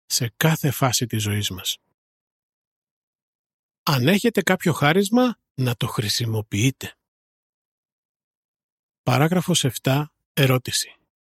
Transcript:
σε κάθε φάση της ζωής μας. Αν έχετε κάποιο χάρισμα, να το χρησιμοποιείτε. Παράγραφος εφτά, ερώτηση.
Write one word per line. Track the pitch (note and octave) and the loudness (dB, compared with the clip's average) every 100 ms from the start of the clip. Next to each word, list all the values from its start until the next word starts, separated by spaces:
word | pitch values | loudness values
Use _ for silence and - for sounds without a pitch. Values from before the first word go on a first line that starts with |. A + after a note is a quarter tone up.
σε | - - B2 - | -8 -4 -4 0
κάθε | D#3+ D#3+ D3 | 0 2 -2
φάση | - C3 - A#2 | 0 0 0 -2
της | A2 | -2
ζωής | G#2 G#2 G2+ | -2 -2 -4
μας. | F#2 - - _ _ _ _ _ _ _ _ _ _ _ _ _ _ _ _ _ _ _ _ | -6 -8 -10 _ _ _ _ _ _ _ _ _ _ _ _ _ _ _ _ _ _ _ _
Αν | - C#3 B2 | -2 0 2
έχετε | G3+ A#3 G#3 | 2 2 0
κάποιο | F#3+ F#3 F3 | 0 0 0
χάρισμα, | C3+ D3 F3 G3+ A#3+ B3+ - _ | 2 2 2 2 2 2 -2 _
να | - B2+ | -6 -4
το | A#2 A2+ | -4 -4
χρησιμοποιείτε. | - G#2+ - A#2 A2 G#2 G#2 C3 - - - _ _ _ _ _ _ _ _ _ _ _ _ _ _ _ _ _ _ _ _ | -4 -4 -4 -4 -4 -4 -2 0 -2 -8 -18 _ _ _ _ _ _ _ _ _ _ _ _ _ _ _ _ _ _ _ _
Παράγραφος | - B2+ D#3 F3+ F3 E3 | 0 2 4 2 0 0
εφτά, | C#3 - - C3+ D3 _ _ | -2 -2 0 0 -2 _ _
ερώτηση. | - C3 B2+ - - - - _ _ | 0 2 2 -2 -6 -6 -12 _ _